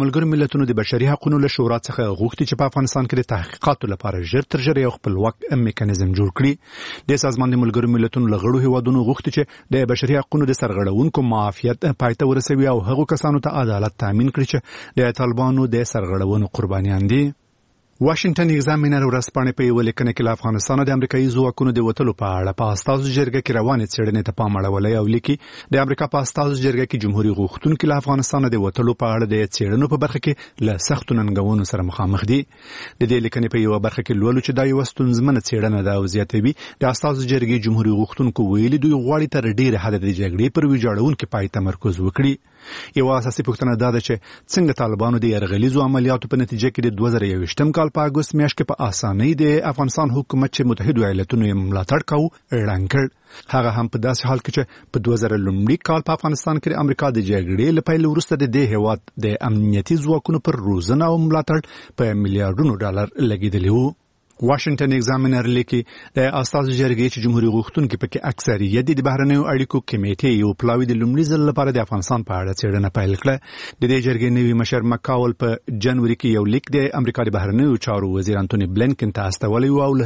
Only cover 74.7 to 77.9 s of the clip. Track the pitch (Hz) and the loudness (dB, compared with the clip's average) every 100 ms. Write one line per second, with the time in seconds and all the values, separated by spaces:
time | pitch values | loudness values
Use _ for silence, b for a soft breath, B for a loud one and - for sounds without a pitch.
74.7 | 123 117 117 - 123 120 - 120 113 - | 0 0 -2 0 0 0 0 -2 -2 -6
75.7 | 107 123 127 117 117 123 107 104 135 - | -2 0 2 0 0 0 2 2 0 0
76.7 | 139 135 143 117 127 110 101 98 113 147 | 0 0 -2 -2 -2 -2 0 0 2 2
77.7 | 117 123 | 0 -2